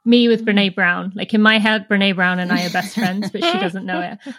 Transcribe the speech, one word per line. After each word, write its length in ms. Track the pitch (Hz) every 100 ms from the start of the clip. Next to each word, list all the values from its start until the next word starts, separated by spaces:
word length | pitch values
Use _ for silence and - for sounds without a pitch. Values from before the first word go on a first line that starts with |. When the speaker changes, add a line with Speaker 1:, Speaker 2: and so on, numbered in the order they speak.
| 226
Speaker 1:
me 220 | 240 233
with 180 | 226 226
Speaker 2:
Mm. 80 |
Speaker 1:
Brene 220 | 202 196 185
Brown. 360 | 180 180 185 190
Like 180 | 185
in 80 | 214
my 160 | 214 220
head, 280 | 214 214 -
Brene 260 | 202 196 185
Brown 240 | 180 180
and 120 | 180
I 140 | 175 180
are 40 |
best 240 | 180 190 -
friends, 360 | 190 190 196
but 120 | 208
she 140 | 339 359
doesn't 260 | 381 190 190
know 140 | 180
it. 180 | 175 208 285